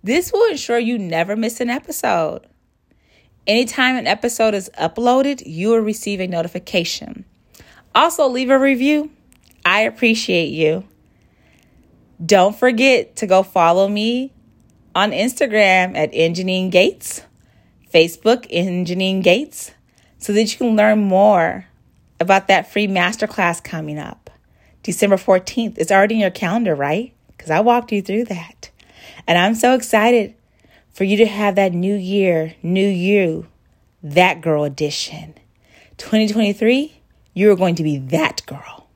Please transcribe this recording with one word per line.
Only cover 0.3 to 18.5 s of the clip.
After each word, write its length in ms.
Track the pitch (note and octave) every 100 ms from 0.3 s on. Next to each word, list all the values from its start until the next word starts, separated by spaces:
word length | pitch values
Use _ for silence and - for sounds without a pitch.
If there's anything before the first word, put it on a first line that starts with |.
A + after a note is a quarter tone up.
will 180 | G4 A#4
ensure 300 | E4 - A#3+
you 180 | A3+ A#3+
never 380 | F3+ D#3+ F#3+
miss 240 | G#3+ A3+ A#3
an 100 | A#3+
episode. 800 | B3+ - D4+ - F3+ D#3 - _ _ _ _ _ _ _ _ _ _
Anytime 520 | - A3 B3 - B3+ B3+
an 100 | E3
episode 460 | G#3 A#3+ A#3 A3+
is 180 | G3+ F#3+ -
uploaded, 640 | E3 - A#3+ B3+ C#4 C4+
you 240 | - D#3+ G3+
will 100 | A3+
receive 420 | G#3+ G#3+ G#3 G3
a 60 | F#3
notification. 1000 | E3+ E3+ F3+ - F#3 - - - - - _ _ - - _ _
Also, 360 | A3+ D#4+ E4 C#4
leave 200 | B3+ B3+
a 80 | C4+
review. 540 | C#4 B3+ C4+ D4+ D4+ _ _ _ _ _
I 160 | F3 G3
appreciate 680 | A3+ A3+ A#3 A3+ - F3+ D#3+
you. 340 | D#3 D#3 E3 - _ _ _ _ _ _ _ _ _ _ _ _ _
Don't 300 | E3 G3 F#3+
forget 600 | G#3+ B3+ A3+ C4+ B3+ - -
to 100 | G3+
go 160 | F#3+
follow 460 | F#3+ F#3 E3+ F3+ G3
me 420 | G#3 A3 B3 C4+ _ _ _ _ _ _
on 160 | F3+ G#3+
Instagram 880 | D#3+ A#3 - C#4 G#3+ G3 F#3 F#3 -
at 140 | D#3
N 200 | C3+ E3
Janine 380 | E3+ F#3 F#3 F#3
Gates, 520 | F3 A3 - - - - _ _ _ _ _ _
Facebook 540 | E3+ E3 - A3 B3
N 360 | -